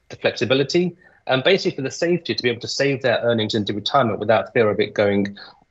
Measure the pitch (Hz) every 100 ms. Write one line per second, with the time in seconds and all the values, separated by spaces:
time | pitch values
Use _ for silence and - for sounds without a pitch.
0 | - - 180 - 120 135 135 175 180 -
1 | _ _ - 131 156 185 180 - 131 -
2 | 170 175 - 104 123 117 123 - 139 131
3 | 127 110 120 113 107 117 101 104 - 139
4 | 117 92 104 110 - 127 107 104 - -
5 | 101 101 101 - - - -